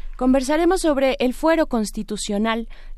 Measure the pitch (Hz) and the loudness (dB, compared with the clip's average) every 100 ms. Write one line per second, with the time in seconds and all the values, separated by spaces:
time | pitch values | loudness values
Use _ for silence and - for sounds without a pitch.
0 | - - 254 262 262 302 339 359 339 269 | -10 -2 2 2 2 2 2 2 2 2
1 | 269 247 254 240 320 330 302 240 208 - | 2 2 -2 0 2 2 2 0 -2 -6
2 | 202 208 - 202 220 226 220 - - | -8 -6 -4 -2 0 -2 -6 -12 -12